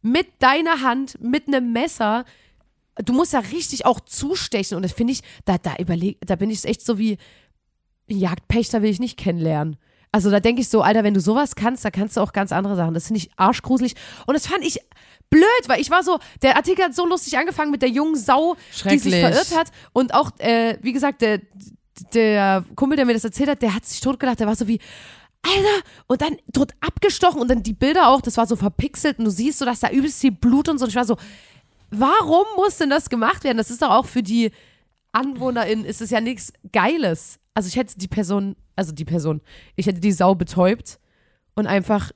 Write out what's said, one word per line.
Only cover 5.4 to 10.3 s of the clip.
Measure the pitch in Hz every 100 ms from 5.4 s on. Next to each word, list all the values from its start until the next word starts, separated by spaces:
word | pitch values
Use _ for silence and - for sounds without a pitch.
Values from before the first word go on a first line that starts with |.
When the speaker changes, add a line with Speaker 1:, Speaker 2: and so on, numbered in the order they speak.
| -
Speaker 1:
da, | 180
da | - -
überleg-, | 175 180 185 - 185
da | 175
bin | 202
ich | 214 -
echt | 226 -
so | 214
wie, | 220 202 - _ _ _ _ _ _ _ _
Jagdpächter | 202 185 180 _ 226 233 220
will | 214
ich | 190
nicht | 247 -
kennenlernen. | 202 170 160 151 156 147 _ _ _
Also | 214
da | 202